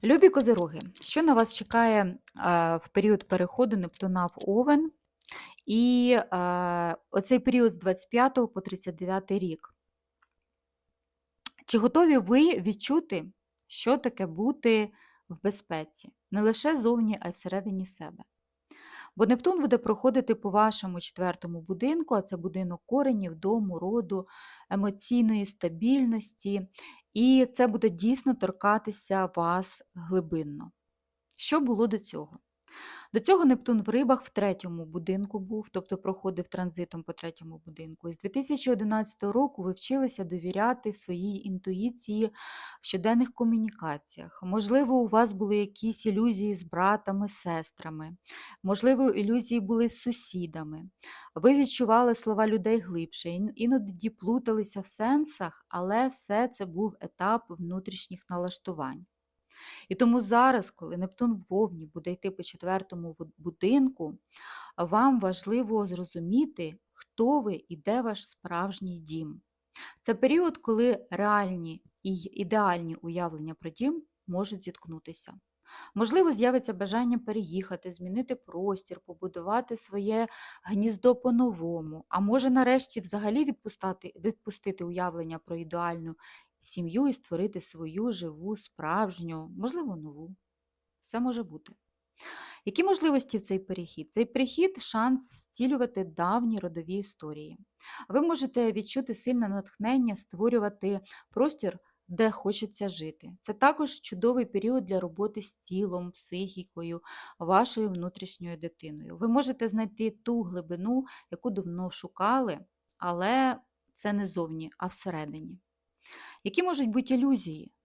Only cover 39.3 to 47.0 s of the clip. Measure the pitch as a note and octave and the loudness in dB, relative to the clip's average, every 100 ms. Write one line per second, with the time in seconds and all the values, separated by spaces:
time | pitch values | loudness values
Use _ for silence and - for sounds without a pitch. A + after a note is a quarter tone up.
39.3 | G#3 C#4 C#4 F#3 F#3 - C4+ C4 - F#3 | 2 0 0 -6 -6 -2 0 0 -2 -6
40.3 | F3 E3+ F#3 A3 B3 A3 G#3 - F3 F#3+ | -6 -4 0 0 0 -4 -8 -8 -6 -4
41.3 | G3 G#3 F#3 F#3+ F#3 A3+ A#3+ - G#3+ A3 | -6 -6 -8 -6 -4 -4 -6 -6 -2 -2
42.3 | - - - - - - F#3+ G3 A#3 B3 | -2 -16 -14 -16 -14 -6 -2 2 4 2
43.3 | - A#3 A3+ A3 - D#3+ D3 - - E3+ | 2 2 2 0 -4 -8 -8 -10 -18 -18
44.3 | - F3+ G3+ G3+ B3+ C4+ B3+ A3+ A3 A#3 | -12 -2 -2 4 4 6 4 4 4 4
45.3 | G3 G3+ G#3 G3+ - A3 G#3+ A3 G3 A#3 | 2 0 0 0 -4 -4 -2 -2 2 2
46.3 | G3 G#3 F#3+ E3+ F3 F#3 G#3 | 2 -2 -4 -6 0 2 2